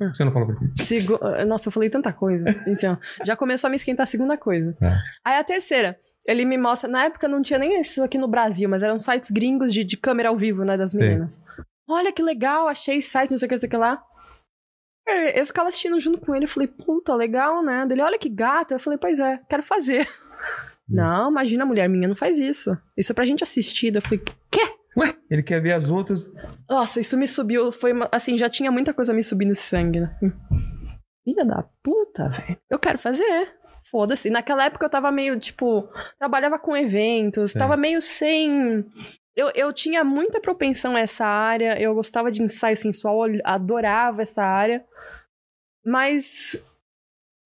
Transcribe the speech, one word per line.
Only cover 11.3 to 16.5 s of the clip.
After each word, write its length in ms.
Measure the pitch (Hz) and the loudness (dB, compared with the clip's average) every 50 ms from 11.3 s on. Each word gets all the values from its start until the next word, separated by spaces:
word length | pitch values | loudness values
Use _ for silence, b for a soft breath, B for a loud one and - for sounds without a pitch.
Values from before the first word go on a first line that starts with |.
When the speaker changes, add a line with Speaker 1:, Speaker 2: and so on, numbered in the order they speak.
| - - _ B B B B - _ _ _ | -8 -14 _ B B B B -20 _ _ _
Speaker 1:
"Olha 240 | - 311 339 359 392 311 | -4 -2 0 0 0 0
que 100 | - 330 | 0 0
legal, 440 | 330 311 226 240 269 285 311 330 | 0 0 0 0 0 0 2 0
achei 340 | 311 294 - - - 277 294 269 | 0 -2 -4 -2 -2 -2 -2 -2
site, 260 | - - 269 269 269 | -2 0 0 0 0
não 60 | 269 | 0
sei 80 | 240 247 | -2 -2
o 40 | 247 | -2
que, 60 | 254 | -2
não 40 | 240 | -2
sei 80 | - | -2
o 40 | 233 | -2
que 60 | - | 0
lá." 240 | 233 226 233 262 285 - _ B B B B B B B B _ _ _ _ _ _ _ _ _ _ - | 2 2 2 0 -2 -6 _ B B B B B B B B _ _ _ _ _ _ _ _ _ _ -4
É, 320 | 453 403 359 330 294 - - | -2 0 0 2 2 2 0
eu 40 | 285 | 0
ficava 220 | 285 - 359 339 349 | 0 0 -2 -2 -2
assistindo 300 | 339 - - 359 339 339 | -2 -4 -2 -2 0 0
junto 200 | - 320 339 330 | 0 0 -2 -2
com 140 | - - 277 | -2 -2 -2
ele, 120 | 269 285 | -2 -2
eu 40 | |
falei, 180 | 302 | -2